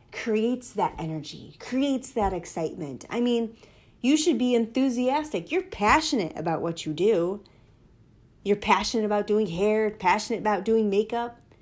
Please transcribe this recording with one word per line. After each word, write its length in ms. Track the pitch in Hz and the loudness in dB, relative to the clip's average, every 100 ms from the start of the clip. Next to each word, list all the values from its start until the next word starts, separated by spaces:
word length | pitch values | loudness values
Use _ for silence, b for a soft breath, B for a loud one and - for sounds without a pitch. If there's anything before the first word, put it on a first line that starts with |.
| - | -16
creates 600 | - 240 214 233 254 - | -8 -2 0 0 -2 -4
that 220 | 202 175 - | -2 -2 -2
energy, 580 | 160 156 - - - - | -6 -6 -8 -14 -18 -16
creates 520 | - 254 285 262 - | -4 0 0 0 -2
that 220 | 226 196 | -2 0
excitement. 720 | 180 - 175 160 - 143 123 - | -2 -6 -4 -4 -6 -8 -10 -6
I 120 | 233 | -2
mean, 360 | 240 233 226 B B B B B | 0 0 -2 B B B B B
you 160 | 247 302 | 2 4
should 220 | 339 226 | 4 2
be 160 | 247 | 4
enthusiastic. 960 | 233 226 254 269 240 254 294 302 175 170 | 2 2 2 0 2 0 0 -2 -6 -4
You're 120 | 359 | -4
passionate 720 | 370 - 208 302 - 247 165 - | -4 0 4 4 2 0 -2 -4
about 240 | 165 160 | -2 -2
what 240 | 170 170 | -2 -4
you 80 | 156 | -6
do. 500 | 151 208 185 175 208 - b b b b _ _ _ _ _ | 2 4 4 2 -4 -12 b b b b _ _ _ _ _
You're 120 | 196 202 | -2 0
passionate 500 | - 190 214 226 208 | 2 2 2 0 0
about 200 | 208 208 | 0 2
doing 200 | 214 190 | 0 0
hair, 440 | 170 208 220 214 | 0 2 2 0
passionate 500 | 208 190 208 - 202 | 0 0 2 0 -2
about 240 | 208 190 | 0 0
doing 260 | 208 220 208 | 2 2 4
makeup. 500 | 196 220 233 240 - - b | 2 0 -2 -6 -10 -20 b